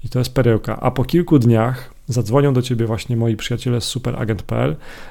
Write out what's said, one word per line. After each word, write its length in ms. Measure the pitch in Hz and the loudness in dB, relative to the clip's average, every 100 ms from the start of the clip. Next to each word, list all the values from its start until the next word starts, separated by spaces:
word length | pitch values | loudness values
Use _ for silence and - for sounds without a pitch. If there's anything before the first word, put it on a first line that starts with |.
i 60 | - | -2
to 100 | 127 | -2
jest 140 | 123 | 0
perełka, 460 | - 120 110 - 110 | 2 4 4 0 -2
a 120 | - | -2
po 140 | - 127 | 0 2
kilku 340 | 170 175 151 | 2 4 4
dniach 540 | 117 113 117 127 - - - | 6 4 2 -2 -10 -18 -6
zadzwonią 460 | 123 101 131 143 | -4 0 2 4
do 80 | 127 | 2
ciebie 240 | 123 117 113 | 0 -2 0
właśnie 320 | 110 - 117 | -2 -2 0
moi 180 | 117 110 | 0 0
przyjaciele 460 | - 120 127 120 | -4 -4 -2 -2
z 20 | |
Superagent 600 | - 127 123 117 113 107 | -2 -6 -4 -4 -4 -4
P 120 | - 117 | -2 -2
L 200 | 131 156 - - - | -2 -2 -10 -16 -16